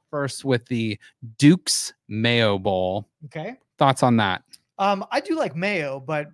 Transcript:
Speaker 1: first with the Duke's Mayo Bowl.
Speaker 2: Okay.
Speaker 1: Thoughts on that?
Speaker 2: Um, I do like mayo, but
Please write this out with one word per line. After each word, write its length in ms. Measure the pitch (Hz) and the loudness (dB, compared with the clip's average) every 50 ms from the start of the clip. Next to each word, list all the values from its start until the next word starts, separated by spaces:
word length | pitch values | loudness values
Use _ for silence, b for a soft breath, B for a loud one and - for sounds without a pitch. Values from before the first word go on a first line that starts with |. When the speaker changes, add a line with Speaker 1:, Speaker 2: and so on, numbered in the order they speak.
| _ _ | _ _
Speaker 1:
first 340 | - 147 139 131 - - - | -6 -6 -4 -4 -6 -6 -4
with 220 | 135 127 117 117 | -2 -2 -2 -2
the 340 | - 127 117 113 107 101 - B B B B - 113 110 - | -4 -4 -4 -2 -4 -6 -8 B B B B -18 -16 -2 4
Duke's 560 | 143 147 180 180 - - - - - - - _ _ - | 6 6 6 6 2 -2 -4 -4 -4 -8 -12 _ _ -8
Mayo 500 | 104 110 113 117 120 117 113 107 101 95 | -4 -2 0 2 2 4 4 2 2 0
Bowl. 480 | 95 104 95 92 92 92 95 107 113 _ _ _ 156 143 | 0 0 0 0 0 0 -2 -4 -6 _ _ _ -20 -16
Speaker 2:
Okay. 280 | - 160 160 214 262 - _ _ _ - | -14 -12 -12 -12 -12 -14 _ _ _ 2
Speaker 1:
Thoughts 260 | 147 135 127 - - | 2 2 4 4 4
on 140 | 127 117 113 | 4 4 4
that? 260 | 104 95 92 92 _ _ - - _ _ _ - | 2 0 -2 -4 _ _ -20 -20 _ _ _ -4
Speaker 2:
Um, 280 | 196 202 202 190 - - | -2 -2 -2 -2 -4 -4
I 120 | 233 285 | -4 -4
do 160 | 302 - 320 320 | -4 -2 -4 -4
like 180 | 269 175 127 | -4 -4 -4
mayo, 460 | 160 185 202 208 170 147 139 135 139 | -4 -4 -4 -4 -4 -4 -6 -8 -10
but 260 | 131 127 156 151 147 151 | -8 -6 -6 -6 -6 -8